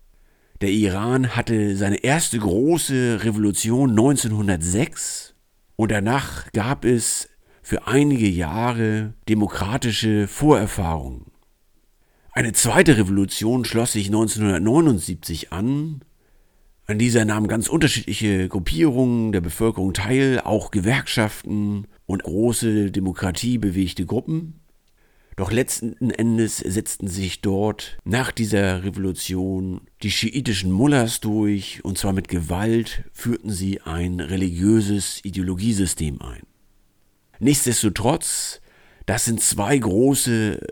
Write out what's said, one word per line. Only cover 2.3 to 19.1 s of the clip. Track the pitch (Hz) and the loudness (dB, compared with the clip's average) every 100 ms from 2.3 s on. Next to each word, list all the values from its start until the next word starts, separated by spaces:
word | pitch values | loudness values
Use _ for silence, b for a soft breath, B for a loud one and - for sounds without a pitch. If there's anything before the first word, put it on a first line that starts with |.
| 117 | -2
große | 104 92 143 165 - 131 123 110 | 0 2 2 2 0 0 0 0
Revolution | 104 104 104 98 110 120 139 | 0 0 0 0 0 2 2
neunzehnhundertsechs | 110 127 139 123 107 101 90 82 95 160 - - - - _ _ _ _ - | 2 2 0 0 -2 0 -2 -2 -2 -4 -6 -10 -10 -14 _ _ _ _ -4
und | 110 | -2
danach | 107 101 135 139 - - | 0 0 -2 -2 -10 -6
gab | 113 107 139 117 | -4 -2 0 2
es | 120 - - - _ b b | 2 0 -4 -8 _ b b
für | - - - | -8 -6 2
einige | 131 147 135 107 | 4 4 4 2
Jahre | 90 82 76 120 117 110 107 107 - - | 2 -2 -2 -2 0 0 0 -4 -8 -2
demokratische | 107 104 - 95 117 120 101 110 107 101 | 0 0 -2 -4 -2 -2 0 2 2 0
Vorerfahrungen. | - 151 131 101 - 85 80 65 62 - - _ _ _ _ _ _ _ _ - | 2 4 6 4 -2 -2 -2 -6 -10 -16 -20 _ _ _ _ _ _ _ _ -8
Eine | - 120 | -4 -2
zweite | - 117 120 170 113 | 0 4 6 6 6
Revolution | 95 98 95 - 110 127 113 | 4 2 0 0 0 0 0
schloss | 110 117 | 0 0
sich | 110 98 | 0 0
neunzehnhundertneunundsiebzig | 107 110 107 104 90 101 139 165 104 - 90 - 82 - | 2 0 2 2 2 4 4 6 4 0 -8 -6 -8 -6
an. | 82 110 139 156 147 - _ _ _ _ _ _ _ - | -6 -4 -4 -6 -8 -14 _ _ _ _ _ _ _ -6
An | 107 | 0
dieser | 120 117 107 | 2 4 2
nahmen | 107 107 | 2 0
ganz | 113 113 | 0 0
unterschiedliche | - 147 117 - 107 107 95 92 | 2 2 0 -4 -2 0 0 0
Gruppierungen | 101 87 113 160 123 127 | -2 -2 2 2 4 2